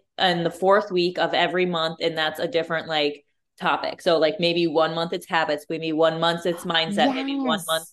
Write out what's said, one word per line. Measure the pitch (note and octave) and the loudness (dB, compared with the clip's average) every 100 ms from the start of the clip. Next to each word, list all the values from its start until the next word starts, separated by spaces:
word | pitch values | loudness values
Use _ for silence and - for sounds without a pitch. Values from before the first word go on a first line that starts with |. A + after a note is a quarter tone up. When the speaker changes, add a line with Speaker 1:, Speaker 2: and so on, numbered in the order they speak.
| _ - | _ -2
Speaker 1:
in | F#3 F3 | 0 2
the | E3 | -2
fourth | - F#3+ G3+ G#3 | 0 4 4 4
week | F3+ F3 F3 | 0 0 0
of | E3 | 0
every | E3 F3 F3+ F3+ | 2 0 0 0
month, | E3+ D#3+ E3 | 0 -4 -2
and | E3 D#3+ | -4 0
that's | D#3 D#3 | -2 -2
a | F3 | -2
different, | E3 E3 D#3+ D#3+ | -2 -2 -4 -2
like, | D#3 D3 D3 _ _ _ _ | 0 0 -2 _ _ _ _
topic. | F3 C#3+ - - | -2 -2 -4 -4
So, | F#3 D#3+ | 0 2
like, | D#3 D#3 | 2 2
maybe | E3+ E3+ E3+ | 0 2 2
one | D#3 D#3+ E3 | 2 0 0
month | E3+ | -4
it's | F3+ - | -6 -2
habits, | F3 D#3 D3 - | -2 0 -4 -4
maybe | E3 D#3+ | -6 -4
one | D#3 D#3+ D#3+ | 2 2 2
month | E3 E3+ F3+ | 0 0 -2
it's | E3+ | -4
mindset, | F#3 E3 E3 G3 C#3+ | -2 0 0 2 2
maybe | C3+ C3+ G3 | 2 -4 -4
one | C3+ D#3+ | -2 -2
Speaker 2:
Yes. | D#3+ | -2
Speaker 1:
month | D#3+ - | -4 -2